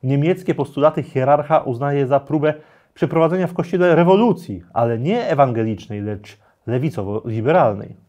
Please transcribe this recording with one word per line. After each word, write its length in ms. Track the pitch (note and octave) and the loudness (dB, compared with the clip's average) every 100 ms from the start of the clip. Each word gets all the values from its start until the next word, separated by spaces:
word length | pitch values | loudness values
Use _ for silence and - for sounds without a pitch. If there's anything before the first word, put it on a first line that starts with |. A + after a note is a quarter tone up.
Niemieckie 520 | C3 C#3 D#3 F#3 - | 0 0 2 0 -2
postulaty 480 | C#3+ C#3 - D3 D#3 | -2 -2 2 2 2
hierarcha 560 | C3+ C3 C3 D3 C#3+ D#3 | -6 -2 0 0 2 0
uznaje 480 | - A#2 C#3+ C#3+ C3 | 0 -4 -2 -2 0
za 140 | C3+ | -2
próbę 340 | - D3+ D3+ D3+ - _ _ | 0 -2 0 -2 -12 _ _
przeprowadzenia 520 | _ D3 D#3+ D#3+ F#3 F3 | _ -2 2 2 2 -2
w 80 | |
Kościele 400 | - E3+ F#3 F3+ | -4 -4 0 4
rewolucji, 680 | E3 F3 F#3+ A#3+ F#3 - F#2+ - | 4 4 4 4 0 -6 -12 -6
ale 260 | - A#2 A2+ | -2 0 0
nie 300 | C3+ A#3 - | -2 -2 -2
ewangelicznej, 720 | D3+ C3+ A2+ A2+ G#2+ - G#2 | 2 2 2 -2 -4 -8 -8
lecz 380 | G#2 G#2 - - _ _ - | -8 -8 -12 -20 _ _ -6
lewicowo-liberalnej. 1300 | B2 D3+ - G2 G#2 A#2+ A2+ A2+ F3 B2+ G2+ G#2+ - | -2 -2 -4 -6 -6 -4 -4 2 4 2 0 -10 -18